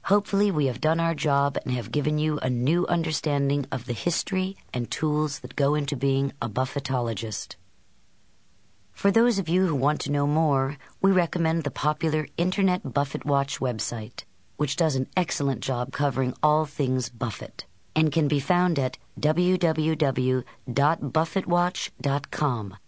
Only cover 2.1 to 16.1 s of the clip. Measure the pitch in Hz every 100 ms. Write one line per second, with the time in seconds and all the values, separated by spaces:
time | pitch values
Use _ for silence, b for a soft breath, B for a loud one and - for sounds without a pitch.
2.1 | 151 156 151 - 120 127 170 175 170 165
3.1 | 156 156 143 139 143 139 131 - 117 -
4.1 | - - 190 185 190 - 127 120 - 156
5.1 | 151 151 - - - 139 151 143 123 139
6.1 | 135 139 - 127 101 131 143 - 135 117
7.1 | 110 110 104 - - - - - - -
8.1 | - - - - - - - - - 202
9.1 | 190 240 196 156 180 190 147 135 151 -
10.1 | 143 143 151 160 139 135 147 B B 196
11.1 | 185 170 175 165 165 147 - 151 151 160
12.1 | 151 147 - 185 185 190 180 147 143 143
13.1 | 139 147 139 139 - 131 110 - 117 110
14.1 | - - - - - 147 - 165 135 131
15.1 | - 170 - 139 135 - 123 123 - 147